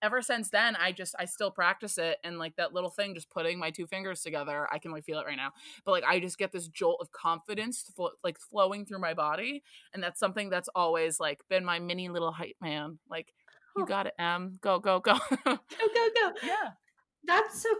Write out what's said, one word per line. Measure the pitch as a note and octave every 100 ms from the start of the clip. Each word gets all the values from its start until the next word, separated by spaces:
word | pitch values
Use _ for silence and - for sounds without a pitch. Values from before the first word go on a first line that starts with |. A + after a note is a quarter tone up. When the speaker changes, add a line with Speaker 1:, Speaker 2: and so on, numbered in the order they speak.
Speaker 1:
ever | G#3 B3
since | A#3 A#3+ G#3
then, | G#3 A3 F#3
I | F3+
just, | F#3+ F3+ -
I | F3+
still | - G3
practice | G3 F3 F#3+ G#3 -
it, | E3 D#3
and, | E3+ E3+
like, | E3 D#3+
that | C#3
little | F3+ F3+
thing, | F#3 G3+ E3+
just | -
putting | F3+ E3 F3
my | D#3+
two | D#3+ E3
fingers | F#3+ F#3+ F3
together, | E3 D3+ C#3+ D3 D3
I | D#3
can, | E3
like, | D#3 D3
feel | A#2+
it | C#3+
right | C3+
now. | C#3 - - - G3
But, |
like, | F3+
I | D3 F3+
just | F3+ -
get | F#3+
this | F3+ E3
jolt | - E3+ E3+
of | -
confidence | - E3 E3 - G#3 A3+ B3
flo-, | - F#3 F3 -
like, | F3+ -
flowing | - G3+ F#3+ G3+ G3+
through | G3
my | E3+ E3
body, | D3+ E3 A#3 - - - -
and | F#3+
that's | F3+ -
something | G3 G3+ G3+
that's | F3+ - F3+
always, | E3+ E3 D#3+ D#3
like, | D#3 D3 -
been | F#3 F3+
my | E3+
mini | F3 F3+ F3+
little | F3 E3
hype | D#3+ F3 -
man. | D#3+ D3+ D3+ D#3 -
Like, | E3 E3 _ _ _ _ G4+
"You | F#4
Speaker 2:
Huh. |
Speaker 1:
got | G3+ F#3+
it, | -
Em. | E3+ F3 F#3 F#3
Go, | G3+ F#3
go, | G#3 F#3
go." | G#3+ B3 - C4+ C4+
<laughs> | - - -
Speaker 2:
Go, | A4
go, | A4+ A4+ A4+
go. | G4 -
Speaker 1:
Yeah. | C#4 G#4 C4+ - _ _ _ _
Speaker 2:
That's | D4+ F4+ G#4+ -
so | A4+